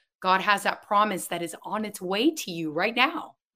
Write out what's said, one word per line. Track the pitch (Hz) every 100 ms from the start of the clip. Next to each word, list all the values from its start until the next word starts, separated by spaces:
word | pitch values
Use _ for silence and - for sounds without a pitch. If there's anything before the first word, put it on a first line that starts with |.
| _ _
God | 185 190
has | 190 196
that | 202 - -
promise | 202 214 190 -
that | 170
is | 170 -
on | 180 208
its | 214 202
way | 180 202 285
to | 320 -
you | 170 160
right | 151 208
now. | 233 254 - - - _